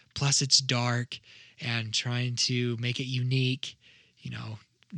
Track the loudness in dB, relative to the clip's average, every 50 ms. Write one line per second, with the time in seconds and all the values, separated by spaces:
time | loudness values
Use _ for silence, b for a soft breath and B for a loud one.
0 | B B B -2 0 2 2 2 4 4 4 4 4 4 2 2 2 2 2 0
1 | -2 -4 -8 -14 B B B B B B B B -4 -2 -2 -2 -2 -2 -2 -2
2 | -2 0 0 0 0 0 0 0 0 0 2 0 0 0 -2 -2 -2 -2 -2 -2
3 | -4 -4 -2 -2 0 2 2 2 2 2 0 -2 -4 -10 -14 -14 b b b b
4 | b b b b -12 -10 -8 -8 -8 -10 -10 -12 -14 _ _ _ _ -12 -8